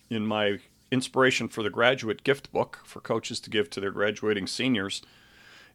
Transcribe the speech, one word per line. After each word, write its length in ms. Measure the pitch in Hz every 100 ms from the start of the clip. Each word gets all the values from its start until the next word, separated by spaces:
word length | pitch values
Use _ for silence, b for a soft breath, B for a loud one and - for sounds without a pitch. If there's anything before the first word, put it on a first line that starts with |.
| -
in 180 | 113 107
my 340 | 107 104 98 - _ -
Inspiration 560 | 127 127 127 131 127 120
for 140 | -
the 80 | 104
Graduate 520 | 90 120 131 113 101
gift 300 | - 135 -
book 280 | - - -
for 160 | - -
coaches 400 | - 113 - 113
to 100 | -
give 200 | 107 101
to 100 | -
their 100 | 98
graduating 560 | 98 104 104 107 101 92
seniors. 560 | - 127 113 95 - b b b b b b b